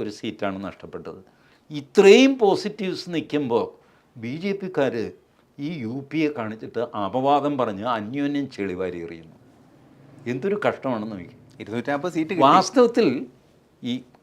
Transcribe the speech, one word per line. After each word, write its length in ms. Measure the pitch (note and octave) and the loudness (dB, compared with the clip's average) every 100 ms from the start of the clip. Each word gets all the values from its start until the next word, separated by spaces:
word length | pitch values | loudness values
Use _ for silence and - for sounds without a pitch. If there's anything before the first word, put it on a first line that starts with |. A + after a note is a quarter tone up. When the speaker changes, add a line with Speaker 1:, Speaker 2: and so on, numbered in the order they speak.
Speaker 1:
ഒരു 100 | G#2+ G2+ | -6 -8
സീറ്റാണ് 380 | A2+ G#2 G2+ G2 F#2+ | -10 -6 -6 -6 -10
നഷ്ടപ്പെട്ടത്. 540 | - F2 F2+ E2+ E2+ - _ _ _ - D3+ | -14 -14 -14 -14 -16 -20 _ _ _ -16 -14
ഇത്രയും 540 | C3+ - G3 A3+ C4+ C4 | 0 6 10 10 8 4
പോസിറ്റീവ്സ് 680 | G#3 F3+ G#3 - F#3+ - - E3 | 2 2 0 -6 -6 -6 -6 -6
നിൽക്കുമ്പോൾ 500 | D3 D3 C3+ A#2 F#2+ - _ _ _ B2 | -4 -4 0 0 -2 -8 _ _ _ -14
ബി 120 | A2+ D3+ | -10 -6
ജെ 80 | G3 G3 | -6 -6
പിക്കാർ 340 | F#3+ - C3 A2+ F#2+ - _ _ _ - D3 | -4 -2 0 -2 -6 -10 _ _ _ -12 -10
ഈ 20 | E3+ A2 | -8 -8
യു 100 | C3 C3+ | -8 -6
പി 80 | D#3 | -2
യെ 60 | D3+ D3 | -2 -2
കാണിച്ചിട്ട് 440 | A2 A2 A#2+ A2+ A#2+ A2 G2 | -8 -10 -8 -6 -6 -4 -4
അപവാദം 480 | B2 C3+ C#3+ C#3+ C#3+ | 0 2 2 2 -2
പറഞ്ഞ് 240 | A#2 F#2+ A#2 A2+ | -2 -4 -4 -4
അന്യോന്യം 500 | G#2+ C#3 C#3+ C#3+ C3+ - | -4 -4 -4 -4 -6 -6
ചെളിവാരി 440 | G2 F2+ F#2 F2 E2+ | -6 -6 -6 -8 -10
എറിയുന്നു. 320 | E2+ D#2+ - _ _ _ _ _ - - - A#2 | -14 -18 -20 _ _ _ _ _ -20 -20 -12 -8
എന്തൊരു 260 | B2+ G3 G3+ B2+ | -4 -2 -2 -2
കഷ്ടമാണെന്ന് 500 | - C3+ A#2 A2 G2+ | -2 -4 -4 -6 -10
നോക്കി. 200 | E2+ - - - | -14 -20 -20 -16
Speaker 2:
ഇരുന്നൂറ്റിനാൽപത് 500 | G#2 A#2 A#2+ C#3+ F3+ D#3 | -8 -6 -4 -4 -4 -4
സീറ്റ് 180 | D#3+ | -4
കിട്ടി. 100 | F#3 C3+ | 4 6
Speaker 1:
വാസ്തവത്തിൽ 600 | F3 - A#3+ A#3+ A#3+ G3 B2 - - _ _ _ _ | 6 4 4 4 4 2 0 -6 -16 _ _ _ _
ഈ 100 | B2 A#2+ - _ | -8 -8 -10 _